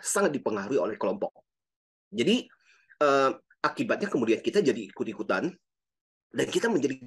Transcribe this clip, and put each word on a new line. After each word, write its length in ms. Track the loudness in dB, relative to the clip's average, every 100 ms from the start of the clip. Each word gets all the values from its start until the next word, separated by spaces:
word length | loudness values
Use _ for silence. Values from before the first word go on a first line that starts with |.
| -2
sangat 240 | 0 0
dipengaruhi 480 | 0 -4 -4 -2 -2
oleh 160 | -2
kelompok. 540 | -2 -4 -2 -6 -10 _ _ _ _ _ _ _
Jadi, 360 | -2 2 2 -2 _ _ _ _ 0
eh, 280 | 4 4 4 0 _ _
akibatnya 500 | -4 -2 -2 -2 -2
kemudian 320 | 0 2 2
kita 220 | 2 2
jadi 240 | 2 0 -4
ikut-ikutan, 640 | -8 -8 -6 -2 -2 -2 -6 _ _ _ _ _ _ _
dan 180 | -4 -2
kita 200 | 0 0
menjadi 320 | 2 0 -4